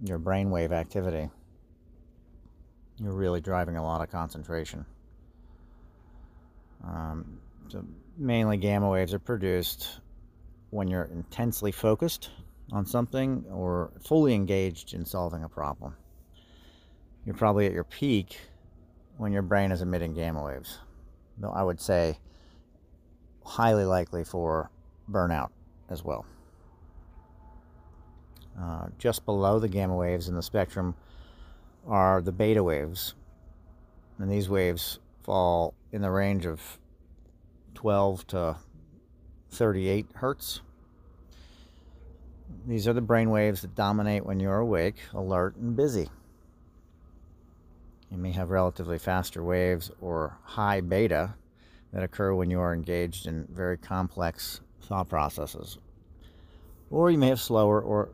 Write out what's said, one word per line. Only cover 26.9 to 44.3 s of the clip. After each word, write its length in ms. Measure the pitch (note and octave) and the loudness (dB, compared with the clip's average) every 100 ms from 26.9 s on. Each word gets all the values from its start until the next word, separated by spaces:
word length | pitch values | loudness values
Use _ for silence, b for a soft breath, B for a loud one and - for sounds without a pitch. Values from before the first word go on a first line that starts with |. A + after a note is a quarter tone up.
| - - - - - - - - - - - - - - - - F#2+ | -20 -20 -20 -20 -20 -20 -20 -20 -20 -20 -20 -20 -20 -20 -20 -18 -10
Uh, 280 | F2 D#2+ - - | -8 -6 -8 -4
just 280 | A#2+ - - | -2 0 0
below 340 | G2+ G2 A2 | 2 4 4
the 100 | G#2+ | 2
gamma 260 | G2 F#2 F2+ | 0 0 0
waves 320 | F2 F2+ E2+ | 0 0 -2
in 80 | F2 | -6
the 80 | |
spectrum 520 | - G#2+ F2+ F#2+ F2+ - B B B B B B B - - | -2 0 0 -2 -4 -6 B B B B B B B -18 0
are 340 | G2+ F#2 F#2+ | 4 6 6
the 100 | F2+ | 2
beta 320 | F#2 A2 G#2+ | 2 4 4
waves, 500 | F2+ D2 D#2 F2+ - - - - - - - - - - - - | 4 2 -2 -6 -8 -10 -20 -20 -20 -20 -20 -20 -20 -20 -18 -8
and 120 | G2 | -2
these 200 | G2+ F#2+ | 0 2
waves 500 | G2 F2+ E2+ - - - - | 2 2 0 -4 -10 -14 -12
fall 500 | - G2 F2 E2+ E2 - - | 0 2 4 4 0 -4 -10
in 100 | G#2 | -4
the 100 | G2 | 0
range 340 | F#2+ G2 G2 E2+ | 2 2 0 -2
of 340 | D#2+ - - - - - - - - - - - | -6 -12 -20 -20 -20 -20 -20 -20 -20 -20 -20 -20
twelve 520 | - A2 G2+ G2 F#2 - | -4 2 4 4 0 -4
to 280 | F#2+ E2 D#2+ - - - - _ - - - - | -2 -2 -4 -10 -20 -20 -20 _ -20 -20 -20 -12
thirty-eight 560 | - A2 F#2+ F#2+ G2+ - - | 0 0 2 0 0 -2 -6
hertz. 460 | C3 C#3 - - - - - - - - - B B B B B B B B - - - - C#3 B2 | -6 -4 -8 -12 -14 -20 -20 -20 -20 -20 -20 B B B B B B B B -20 -20 -20 -18 -12 -4
These 220 | A2+ A2 | 0 2
are 60 | |
the 80 | A#2+ | 2
brain 280 | A2+ A#2 A2+ | 4 4 6
waves 320 | G#2+ G#2+ F#2+ | 4 4 0
that 140 | F#2 - | -4 -2
dominate 500 | G2+ G#2 G#2 G#2 | 0 2 2 0
when 140 | G#2 | -2